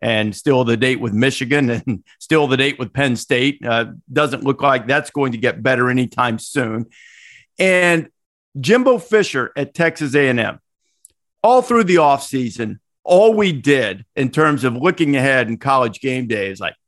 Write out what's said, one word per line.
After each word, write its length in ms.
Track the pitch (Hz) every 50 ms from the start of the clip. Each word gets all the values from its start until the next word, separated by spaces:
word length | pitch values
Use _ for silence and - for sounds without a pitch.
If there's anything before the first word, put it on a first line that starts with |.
and 340 | - 113 113 107 107 107 98
still 300 | - - 147 135 127 123
the 100 | 117 117
date 240 | 107 127 131 131 113
with 140 | 120 113 101
Michigan 560 | 107 131 135 131 - 131 117 139 147 135 120
and 340 | 117 107 - 135 110 90 - _
<laughs> 80 | _ _
still 280 | - - 160 156 147
the 100 | 131 131
date 200 | 127 135 143 -
with 140 | - 127 98
Penn 240 | - 135 143 131 120
State. 500 | 110 - - 139 123 127 143 139 - -
Uh, 280 | 120 117 117 113 - - - _ _
doesn't 320 | 127 147 151 143 139 - -
look 180 | 135 135 -
like 260 | 143 143 135 123 107
that's 240 | 117 139 151 147 -
going 200 | - 147 139 131
to 60 | 117
get 260 | 113 123 120 - - 110
better 260 | 131 131 120 123 123
anytime 480 | 123 123 127 113 - - 123 123 113
soon. 480 | 110 - - - 143 123 110 110 117 117 - _ - - - - - - - - - _ _ _
And 520 | - 190 190 185 180 180 175 170 165 160 - _ _ _ _ _ _ _ _ _ 143
Jimbo 380 | 123 131 220 254 254 269 247
Fisher 560 | 214 - - 214 214 190 - - 135 120 - -
at 180 | 143 139 139 _
Texas 400 | - 170 165 160 - 151 135 123
A 120 | 147 143
and 120 | 131 123 120
M. 200 | 107 98 - - _ _ _ _ _ _ _ _ _ _ _ _ _ _ _ _
All 200 | - 226 247 254
through 240 | 247 - 240 233 220
the 100 | 175 180
offseason, 840 | 170 156 143 139 139 - - - 131 123 117 92 - - 107 - - _ _ _ _ _
all 320 | - 175 185 214 226 220
we 160 | 214 208 190
did 520 | 160 131 110 143 143 135 117 101 95 98 110 _ _
in 160 | - 139 123
terms 320 | - 156 156 151 147 127 123
of 120 | 127 117
looking 400 | 123 139 185 185 185 165 143 143
ahead 320 | 135 127 139 135 131 120
in 100 | 110 117
College 420 | 110 - 139 139 131 123 117 95 -
Game 260 | - 135 127 127 123
Day 240 | 110 113 104 98 95
is 100 | 95 98
like, 140 | 95 82 - _ _